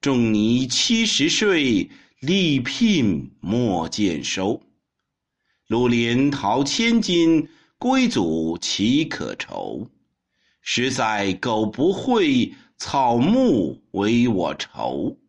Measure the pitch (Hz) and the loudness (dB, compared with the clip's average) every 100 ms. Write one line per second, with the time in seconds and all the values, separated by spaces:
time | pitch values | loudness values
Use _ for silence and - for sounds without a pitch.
0 | 143 127 113 107 107 123 131 - - 226 | 0 2 2 2 2 2 0 -2 0 0
1 | 226 - 151 170 214 170 135 104 82 - | 0 0 0 0 2 2 2 0 -2 -12
2 | _ _ 135 196 175 135 127 - 233 185 | _ _ -2 0 2 0 -2 0 2 2
3 | 113 78 64 _ 85 117 120 90 82 - | 2 -2 -6 _ -4 0 0 -2 -4 -2
4 | 101 78 - - 95 131 _ _ _ _ | -2 -2 -6 -4 -4 -4 _ _ _ _
5 | _ _ _ _ _ _ _ 113 123 120 | _ _ _ _ _ _ _ 0 2 2
6 | 117 120 143 139 98 120 139 - 226 233 | 2 2 0 0 0 0 0 0 2 2
7 | - 175 165 160 - _ _ _ 247 262 | 2 4 4 4 0 _ _ _ 0 2
8 | 247 131 87 80 80 85 - - 104 139 | 2 0 0 0 -2 -4 -6 -2 2 2
9 | 160 - 57 - - 50 50 62 117 _ | 0 -6 -8 -10 -10 -10 -8 -10 -12 _
10 | _ _ _ _ _ _ - - 127 131 | _ _ _ _ _ _ -6 -2 -2 -2
11 | 113 107 101 90 123 110 107 107 160 190 | -2 0 -2 -4 -2 -2 -2 0 -2 0
12 | - 233 165 131 101 - _ _ - 143 | 0 2 2 2 -2 -6 _ _ -6 -2
13 | 127 120 139 247 254 127 80 - _ 95 | 0 2 2 4 2 2 -2 -6 _ -4
14 | 101 117 123 101 80 67 - - 58 69 | 0 2 2 0 -2 -6 -12 -8 -6 -4
15 | 92 - | -6 -8